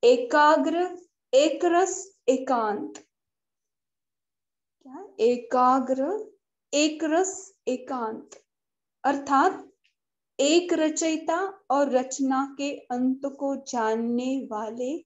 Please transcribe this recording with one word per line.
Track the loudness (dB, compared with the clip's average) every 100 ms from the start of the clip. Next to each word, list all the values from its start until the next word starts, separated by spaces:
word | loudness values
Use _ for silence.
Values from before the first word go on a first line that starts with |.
एकाग्र, | 6 4 2 4 6 4 2 0 -4 -6 _ _ _
एक | 2 4 2
रस, | 2 2 2 -2 -12 _ 0
एकांत। | 0 0 -2 0 -4 -8 -14 _ _ _ _ _ _ _ _ _ _ _ _ _ _ _ _ _ _
क्या? | -20 -18 -18 0
एकाग्र, | 2 2 0 2 4 4 0 -2 -2 -4 -8 _ _ _ _
एक | 0 0 0
रस, | 0 0 0 -6 -18 _ -6
एकांत, | -6 -6 -6 -6 -8 -16 -20 _ _ _ _ _ _
अर्थात | -2 -2 0 2 2 0 -14 _ _ _ _ _ _ 0
एक | 4 4 2
रचयिता | 0 0 0 -2 -2 -2 -2 -4 -8 _
और | 0 2
रचना | 0 -2 -4 -2 0 -2 -6
के | -8 -8
अंत | -8 -2 -2 -2 -6
को | -6 -6 -6
जानने | -6 -4 -2 -2 -2 -2 -2 -6 -6
वाले | -8 -8 -6 -6 -6